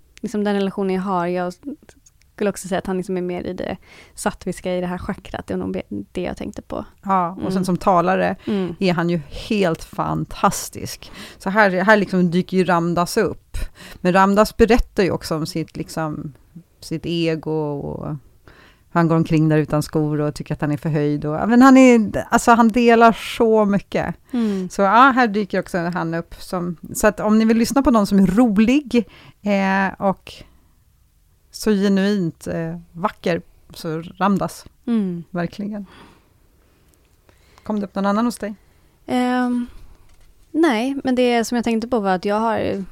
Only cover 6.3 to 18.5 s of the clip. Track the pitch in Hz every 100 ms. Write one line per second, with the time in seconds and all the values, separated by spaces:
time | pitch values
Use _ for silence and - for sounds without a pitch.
6.3 | - - - - - 214 _ 196 190 175
7.3 | 190 - 185 185 175 208 175 180 190 175
8.3 | 190 - 202 175 165 185 170 170 170 -
9.3 | - - 214 180 165 - - 156 160 160
10.3 | - 196 - - - - - - - -
11.3 | - 190 208 202 180 190 208 185 185 180
12.3 | 175 180 185 180 170 170 170 175 226 185
13.3 | - _ - - - - - 180 185 190
14.3 | 202 214 - 214 233 - - 175 - -
15.3 | 160 160 165 156 - 160 156 156 151 147
16.3 | - _ 165 - _ - 165 165 170 165
17.3 | 160 156 156 151 143 151 - - 151 -
18.3 | _ -